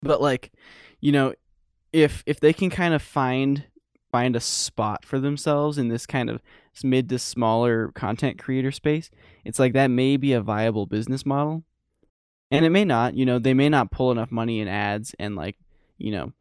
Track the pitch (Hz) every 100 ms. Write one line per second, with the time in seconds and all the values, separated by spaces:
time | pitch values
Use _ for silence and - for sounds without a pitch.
0 | 143 151 143 131 - _ - - - _
1 | 143 143 135 - _ _ _ _ _ 160
2 | 147 - - 139 151 165 190 - 175 156
3 | - - 131 127 135 139 143 _ _ _
4 | _ 123 123 117 - - - - 110 104
5 | - 135 139 143 - 147 147 147 123 117
6 | - 139 120 117 _ - _ - 131 127
7 | 123 127 - - 117 113 120 113 104 -
8 | 95 120 139 - - 131 131 139 151 151
9 | - _ - _ - - 127 127 135 123
10 | 131 139 139 123 104 104 113 107 98 107
11 | 113 131 139 139 147 160 160 _ _ _
12 | _ _ _ _ _ 143 160 180 202 120
13 | 123 - 127 123 123 131 143 147 - -
14 | 127 120 117 117 117 113 104 101 104 104
15 | 110 - 104 101 82 - _ _ _ _
16 | 107 104 69 -